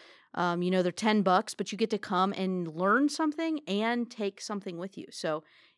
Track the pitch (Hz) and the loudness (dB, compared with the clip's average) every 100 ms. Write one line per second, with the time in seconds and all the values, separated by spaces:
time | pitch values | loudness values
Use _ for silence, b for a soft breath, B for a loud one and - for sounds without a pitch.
0 | B B B - 180 175 180 185 180 170 | B B B -2 0 2 2 4 2 2
1 | 214 214 190 185 - - 202 190 220 202 | 2 4 6 4 2 -6 -6 -2 -2 -2
2 | - 185 190 190 190 185 170 156 185 226 | -2 2 2 0 -2 -2 -4 0 2 4
3 | 285 285 320 302 330 311 - 202 220 240 | 2 2 -2 0 -2 -4 -2 -2 0 -2
4 | 233 - 202 196 - 208 185 170 190 - | -4 -4 -6 -4 -8 -8 -8 -8 -10 -10
5 | - - 170 156 b b b | -14 -6 -4 -4 b b b